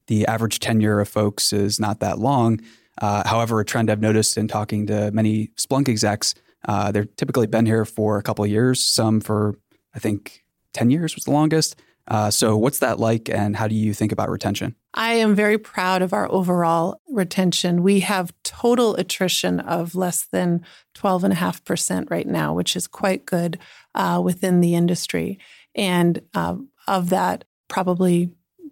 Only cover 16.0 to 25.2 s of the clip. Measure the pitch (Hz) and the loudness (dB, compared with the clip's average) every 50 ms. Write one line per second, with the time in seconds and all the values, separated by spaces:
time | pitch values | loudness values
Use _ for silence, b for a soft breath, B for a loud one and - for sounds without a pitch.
16 | 185 180 196 214 202 - - 190 185 175 180 175 170 165 165 170 165 190 - - | 0 0 0 -2 -2 0 0 0 0 2 2 2 2 2 2 2 0 -2 -4 -8
17 | _ - 277 214 185 180 - - 185 180 165 - - 180 175 175 175 196 202 196 | _ -6 -2 -2 -2 -2 0 0 0 2 2 0 0 0 2 2 4 4 4 4
18 | 175 - 208 185 180 175 - _ - - - - - 240 240 240 240 220 196 - | 2 2 0 -2 -2 -4 -8 _ -12 -12 -6 -2 2 2 4 4 4 2 2 0
19 | - - - - 190 175 - - - 180 175 175 - - 170 175 170 170 175 180 | -2 -4 -4 -2 -2 -2 0 0 0 0 -2 -2 -2 -2 -2 -4 -4 -4 -4 -4
20 | 185 180 175 - - - - 185 180 175 170 175 175 B B B B B _ - | -4 -2 -2 -4 -6 -4 -2 0 0 2 0 0 -2 B B B B B _ -4
21 | - 202 185 180 180 196 190 165 180 180 175 - - - 190 175 - - 185 185 | -2 0 0 2 2 0 0 0 -2 -4 -4 -6 -6 -6 -4 -4 -4 -4 -4 -4
22 | - - 175 170 - - - - 151 147 156 175 175 - - 180 - - - - | -4 -4 -4 -4 -4 -4 -2 -2 -2 -2 -2 -2 -2 -4 -4 -6 -6 -10 -8 -4
23 | - 196 190 196 - - - 170 170 175 165 - B B B B B B B - | -2 -2 -2 -2 -4 -4 -2 -2 -2 -2 -4 -8 B B B B B B B -2
24 | 190 175 175 175 180 180 175 - - 185 180 175 175 170 170 170 175 175 175 170 | -2 0 0 0 0 -2 -2 -2 -2 0 2 2 2 2 2 2 2 0 0 -2
25 | - - - 170 | -4 -6 -4 -4